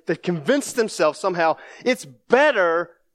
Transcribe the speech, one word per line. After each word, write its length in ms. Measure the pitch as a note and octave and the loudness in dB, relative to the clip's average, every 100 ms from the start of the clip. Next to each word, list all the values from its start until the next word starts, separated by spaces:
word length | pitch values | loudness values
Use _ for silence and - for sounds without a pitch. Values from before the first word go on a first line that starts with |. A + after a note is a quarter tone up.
| - | -6
they've 160 | E3 | -6
convinced 540 | F#3+ E3+ C#3+ C#4+ - - | -4 -2 0 0 -2 -4
themselves 420 | A3 - D#3 - | -4 0 0 0
somehow 400 | G3 F3 D#3+ D3+ - - | -4 0 0 -2 -8 -6
it's 220 | A#3+ B3 C#3+ | -2 -2 -6
better 840 | B2 - B3+ D4+ A3+ E3+ E3 E3+ _ _ | -20 0 4 4 2 0 0 -4 _ _